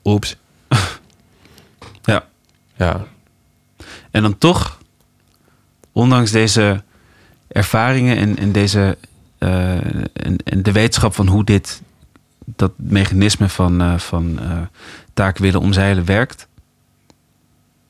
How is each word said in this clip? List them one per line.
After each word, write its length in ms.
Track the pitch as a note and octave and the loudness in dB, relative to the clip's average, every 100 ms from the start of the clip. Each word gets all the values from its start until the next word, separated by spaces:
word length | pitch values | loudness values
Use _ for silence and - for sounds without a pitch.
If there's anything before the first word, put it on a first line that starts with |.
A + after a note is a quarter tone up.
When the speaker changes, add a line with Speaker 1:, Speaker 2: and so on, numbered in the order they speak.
Speaker 1:
Oeps." 320 | G2+ G#2 - - _ _ - | -2 0 -2 -14 _ _ -4
Speaker 2:
<laughs> 80 | B2+ F2+ - _ _ _ _ _ _ _ _ - - | -2 -2 -10 _ _ _ _ _ _ _ _ -20 -12
Ja. 200 | - G#2+ - _ _ _ _ - | -2 -2 -4 _ _ _ _ -4
Speaker 1:
Ja. 300 | F2 F2+ - _ _ _ _ _ _ _ - - - | -2 -2 -8 _ _ _ _ _ _ _ -20 -20 -6
Speaker 2:
En 100 | - | 0
dan 160 | G#2+ G2+ | 0 2
toch, 400 | E3 F3 - - _ _ _ _ _ _ _ _ _ _ _ | 2 2 -2 -10 _ _ _ _ _ _ _ _ _ _ _
ondanks 400 | - A#2+ B2+ A2+ | 0 2 2 2
deze 520 | A2 A2 A2+ G#2 G2 - _ _ _ _ _ - | 2 2 2 2 0 -6 _ _ _ _ _ -8
ervaringen 720 | - G2+ A2+ A#2+ C3 B2 A2 | -2 0 0 2 2 2 2
en, 200 | G#2 G2+ | 0 0
en 140 | G2+ | 0
deze, 460 | G2+ G2+ G#2 G2 - - _ _ - | 2 2 2 0 -2 -8 _ _ -6
eh, 380 | F#2 F#2 F#2 F2+ - - - | -2 0 -2 -2 -4 -6 -8
en, 240 | - - - | -8 -6 -6
en 200 | - G2 | -4 -2
de 80 | G2 | 0
wetenschap 440 | G2+ A2+ - A#2+ - | 2 2 2 -2 0
van 120 | G2 | 2
hoe 160 | G2 | 2
dit, 380 | G#2 G2+ - - - _ _ _ _ _ - | 2 0 0 -16 -20 _ _ _ _ _ -14
dat 260 | - F#2+ - | -4 -4 -4
mechanisme 720 | - G2 G2 G2 G#2 - G2+ | -2 0 2 2 0 2 -2
van, 320 | - F2+ F2+ | 0 0 2
eh, 160 | F2 E2+ | 0 -2
van, 420 | - F2 E2 E2 | -4 -4 -4 -6
eh, 180 | - E2 E2+ _ - - - | -6 -8 -8 _ -20 -20 -12
taken 300 | - G2 F#2 | -2 -2 0
willen 160 | F#2+ F#2 | 0 2
omzeilen 440 | F#2+ F#2+ G2 G2 F2 | 2 2 2 0 0
werkt, 420 | G2 B2 - - _ _ _ _ _ _ _ _ _ _ _ _ _ _ | 0 -2 -6 -20 _ _ _ _ _ _ _ _ _ _ _ _ _ _